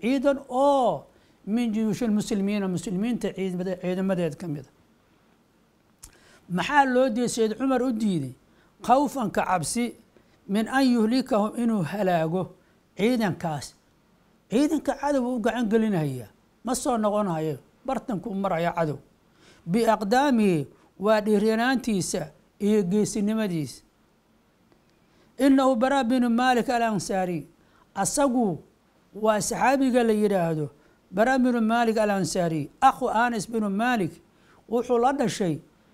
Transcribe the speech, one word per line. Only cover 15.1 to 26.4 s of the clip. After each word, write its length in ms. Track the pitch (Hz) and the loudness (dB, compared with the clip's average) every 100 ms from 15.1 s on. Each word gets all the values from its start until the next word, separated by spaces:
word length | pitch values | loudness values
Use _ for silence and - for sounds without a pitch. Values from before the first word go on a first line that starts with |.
| 277 247 247 | 0 -2 -2
u 40 | |
gacan 280 | 220 233 214 | -2 0 0
gelinaya, 600 | 226 220 175 143 127 104 _ _ _ | 2 2 0 -2 -4 -12 _ _ _
ma 100 | 226 | -6
soo 220 | 262 285 233 | -4 -2 0
noqonayo, 580 | 214 208 202 160 156 135 - _ - | 0 0 -2 -2 -4 -6 -12 _ -8
bartankuu 480 | 262 - 190 240 | -6 -6 -8 -6
maraya 380 | 196 196 165 170 | -4 -2 0 -2
cadow. 260 | 170 156 135 - _ _ _ - - 165 | -2 -4 -6 -12 _ _ _ -20 -14 -4
Biaqdaamihi, 960 | 226 220 214 202 254 294 233 202 160 135 - _ - | 0 2 2 2 2 4 4 4 2 -2 -12 _ -2
waa 200 | 202 214 | 2 2
dhiiranaantiisa 1080 | 214 202 220 220 247 262 240 190 - 180 156 - _ - | 2 2 2 2 0 0 0 -2 -2 -6 -8 -16 _ -4
iyo 220 | 208 214 | 2 2
geesinimadiisa. 1000 | 175 214 208 220 202 220 208 165 131 - _ _ _ _ _ _ _ _ _ _ _ _ _ _ _ - | 2 2 0 0 -2 0 -2 -4 -6 -10 _ _ _ _ _ _ _ _ _ _ _ _ _ _ _ 0
Innahu 380 | 277 269 262 240 | 4 6 4 2
Bara 280 | 262 277 | 2 2
binu 240 | 233 262 240 | 2 2 2
Maalik 400 | 233 | 2